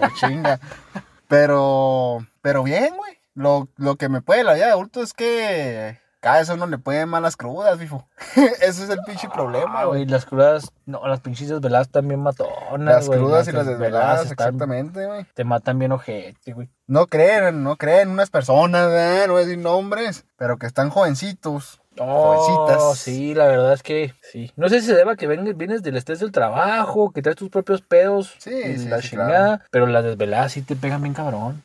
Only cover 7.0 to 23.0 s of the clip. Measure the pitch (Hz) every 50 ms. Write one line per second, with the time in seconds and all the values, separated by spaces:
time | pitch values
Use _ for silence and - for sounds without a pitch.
7 | 160 165 170 165 165 165 - - 120 120 139 180 208 208 175 165 165 151 147 127
8 | - _ _ - - - - 254 285 226 247 240 - 190 175 180 196 202 202 185
9 | 185 208 202 175 - 202 - - 135 123 120 127 - 131 127 - - 135 139 139
10 | 139 131 135 127 127 - 135 131 139 147 156 151 143 - _ _ _ 143 139 -
11 | 127 135 135 131 - 131 120 120 143 143 156 151 135 123 120 127 131 - - 143
12 | 139 143 139 139 143 143 131 - - - - - - - 135 143 151 151 151 151
13 | 143 139 131 127 131 139 156 165 165 170 - 151 143 131 123 120 120 113 113 117
14 | 123 135 127 131 123 - 139 131 117 123 123 131 147 135 123 127 139 160 180 190
15 | 196 202 208 202 185 - _ - 120 123 120 117 - 131 127 131 131 131 131 127
16 | - 123 107 101 90 92 107 _ _ 127 120 120 123 - _ _ _ - 135 156
17 | 175 - - 156 165 196 220 208 190 175 160 147 135 139 151 - 151 147 170 196
18 | 196 190 190 196 196 196 - 151 127 127 127 147 170 175 175 175 175 170 170 170
19 | 170 175 180 190 202 190 180 180 175 180 175 175 170 170 175 190 196 202 208 220
20 | 233 214 - - _ _ _ _ 127 120 120 - - 127 - 139 139 147 - 196
21 | 185 160 139 131 185 202 190 - - 156 147 143 139 - - _ _ _ _ -
22 | 123 131 139 151 156 151 156 156 156 156 156 156 156 151 139 151 147 147 139 127